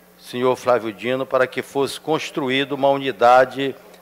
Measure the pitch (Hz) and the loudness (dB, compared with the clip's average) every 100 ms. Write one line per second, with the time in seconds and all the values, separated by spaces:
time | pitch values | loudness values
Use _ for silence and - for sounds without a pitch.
0 | _ _ - 123 127 123 127 120 110 95 | _ _ -12 -2 0 0 0 0 0 -8
1 | 117 131 135 131 127 - - 139 127 - | -6 -4 -2 0 0 -2 -6 -4 -4 -4
2 | - 156 - - 131 131 135 139 139 139 | -4 -4 -4 -6 -2 -2 -2 0 0 0
3 | 135 110 120 127 131 131 139 - - - | -2 2 6 6 4 0 -6 -8 -18 -20